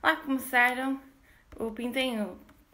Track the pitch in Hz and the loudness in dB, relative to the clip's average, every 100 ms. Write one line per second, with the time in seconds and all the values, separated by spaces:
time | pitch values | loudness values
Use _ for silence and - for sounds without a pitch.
0 | - - 285 262 - 247 247 254 269 269 | 2 2 0 -4 0 4 4 2 -2 -4
1 | - - - - - - 226 220 240 254 | -8 -20 -20 -20 -18 -8 -6 -4 -4 -2
2 | 262 226 190 - - - _ | 0 -2 -4 -6 -18 -20 _